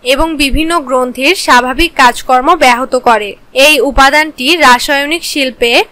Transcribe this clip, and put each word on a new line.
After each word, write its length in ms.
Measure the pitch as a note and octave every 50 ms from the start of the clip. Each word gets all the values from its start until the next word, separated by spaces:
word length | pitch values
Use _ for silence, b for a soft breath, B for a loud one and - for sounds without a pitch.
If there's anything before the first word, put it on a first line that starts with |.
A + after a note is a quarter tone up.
| _
এবং 240 | B3 C4+ C4+ D#4+ E4 D#4+ C#4 D4
বিভিন্ন 300 | C4+ - C#4+ D#4+ D#4+ E4+ F4
গ্রন্থির 540 | C#4+ B3 C4 B3+ B3+ B3+ A#3+ - C4 C#4+ F4+
স্বাভাবিক 540 | G4 - - C#4 B3 A#3+ B3 C4 B3 E4+ E4 - -
কাজকর্ম 480 | C4+ B3 A#3+ - - - B3+ B3+ B3+ D4+ F4+
ব্যাহত 380 | E4 D4 B3+ A#3+ A#3 C4 B3+ - B3+ A#3+
করে। 260 | B3 A#3 G#3+ G#3 G3+ - - _ _ _
এই 200 | B3+ C4+ D4+ D#4 C#4+
উপাদানটি 680 | A3 C#4+ C4+ - C4+ C4+ C#4 D4+ D#4 D#4 D4 - B3+ C4 E4+
রাসায়নিক 680 | F4 D4 C4 B3 B3 - - D4 C#4 C#4 C#4+ D#4+ E4+ -
শিল্পে 480 | - - D4+ C4+ C4 A#3 - B3 A#3 A#3+ D4+ G#4+ -